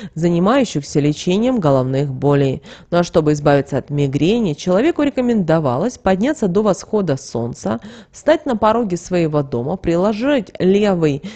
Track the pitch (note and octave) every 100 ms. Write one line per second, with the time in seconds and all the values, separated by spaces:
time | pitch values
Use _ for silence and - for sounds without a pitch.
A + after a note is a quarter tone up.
0 | G#3+ D#3 E3+ E3+ F#3 F3+ A#3 D3+ C#3 D3+
1 | C#3+ D3 - F#3+ A#3+ B3+ D#3+ C3+ B2+ C3+
2 | C#3+ C3 C#3+ C#3+ C#3 C#3+ - - - F3
3 | F3 F3 D3+ D3+ D3 C#3+ C3+ C3+ - C#3+
4 | C#3+ C#3 D#3 A#3 G#3 C#3+ F#3 F3+ D4 E4+
5 | D4 C4 B3 A3+ E3 E3 D3 B2 A3 -
6 | F#3+ F#3 B3 D4+ G3+ F3+ G#3+ F3 - G#3+
7 | F#3 C3+ - A#2 A#2 - G3 A3+ G#3+ -
8 | - - - D#4+ D4 A3 G#3+ A3+ A3 F3
9 | - F3+ D#3+ D3+ C#3 B2 B2+ F#3 - E3+
10 | G3 G#3 C4 C#4+ F#3 - F#3 G3+ G#3 F3+
11 | D#3 C#3 G3